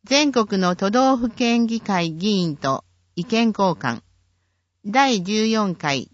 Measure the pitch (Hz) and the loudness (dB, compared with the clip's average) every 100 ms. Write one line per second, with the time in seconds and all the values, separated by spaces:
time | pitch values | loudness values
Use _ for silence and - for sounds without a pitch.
0 | - 277 294 247 214 196 180 180 196 240 | 2 2 2 0 0 0 0 0 0 2
1 | 269 262 240 - 240 240 233 226 - 185 | 2 2 -2 -2 0 2 0 -2 -2 -2
2 | 170 160 202 202 170 143 139 135 _ _ | -2 -2 -2 0 -2 -2 -4 -4 _ _
3 | _ - 170 226 233 202 190 160 127 117 | _ -10 -2 0 0 2 0 0 -4 -6
4 | _ _ _ _ _ _ _ _ 208 233 | _ _ _ _ _ _ _ _ -2 0
5 | 277 220 175 214 220 220 202 165 156 139 | 2 0 -2 -2 0 0 -2 -4 -4 -4
6 | 90 | -6